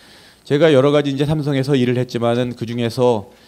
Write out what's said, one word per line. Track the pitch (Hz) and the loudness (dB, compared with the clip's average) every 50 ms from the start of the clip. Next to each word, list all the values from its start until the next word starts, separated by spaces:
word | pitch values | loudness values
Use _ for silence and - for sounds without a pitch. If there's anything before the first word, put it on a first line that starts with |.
| - - - - - - _ _ _ | -20 -20 -20 -20 -20 -20 _ _ _
제가 | - 139 147 165 160 | -2 0 2 4 4
여러 | 147 131 131 151 | 6 4 4 4
가지 | 147 147 143 143 | 2 2 0 -2
이제 | 139 127 147 | -2 -2 -2
삼성에서 | 143 156 156 135 151 139 131 127 143 147 | -2 -2 -2 -2 -2 -2 -2 0 0 0
일을 | 131 123 120 123 | 0 2 0 0
했지만은 | 123 127 127 - 117 117 117 120 123 127 123 120 | -2 -2 -4 -4 -2 -2 0 0 0 -2 -4 -6
그중에서 | - 120 110 120 120 117 113 - 131 123 123 117 104 98 - - _ _ | -8 -10 -8 -6 -4 -4 -4 0 2 2 2 2 0 -4 -10 -18 _ _